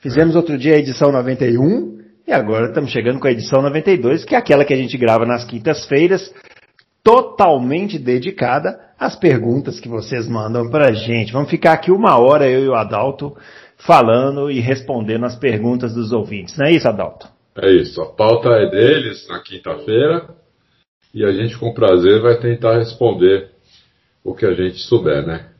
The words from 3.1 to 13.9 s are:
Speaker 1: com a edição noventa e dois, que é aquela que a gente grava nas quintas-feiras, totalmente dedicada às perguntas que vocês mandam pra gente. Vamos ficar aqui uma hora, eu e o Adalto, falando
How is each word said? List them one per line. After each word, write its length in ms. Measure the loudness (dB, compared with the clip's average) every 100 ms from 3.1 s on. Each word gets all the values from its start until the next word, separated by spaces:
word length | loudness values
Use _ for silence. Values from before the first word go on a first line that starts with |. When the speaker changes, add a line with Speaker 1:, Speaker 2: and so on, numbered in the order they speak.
| -2
Speaker 1:
com 80 | -2
a 40 |
edição 280 | -2 0 0
noventa 300 | 0 -2 0
e 80 | 0
dois, 260 | 0 -2
que 100 | -2
é 40 | -4
aquela 260 | 2 2
que 80 | 2
a 40 | 0
gente 200 | -4 -2
grava 300 | 2 2 0
nas 180 | -4
quintas-feiras, 920 | -6 -8 -4 -6 -2 0 2 0 -4 -20 -20 _ _ _ _ _
totalmente 920 | 4 4 2 0 2 2 0 -4 -4 -6
dedicada 800 | -2 -2 -2 -4 -2 -2 -4 -8 _ _
às 160 | -8
perguntas 640 | 0 2 2 0 -4 -4 -12
que 120 | -10
vocês 360 | -12 -8 -8 -6
mandam 440 | -6 -4 -4 -2
pra 200 | 2 2
gente. 420 | 2 -4 -4 -4
Vamos 160 | -6 -4
ficar 240 | 0 2
aqui 160 | 0 2
uma 260 | 2 4 4
hora, 300 | 6 4 4
eu 160 | 2
e 40 | 0
o 40 |
Adalto, 600 | 0 -2 -2 -4 -6 -12 -14 -20 -20 -20 _
falando 760 | 4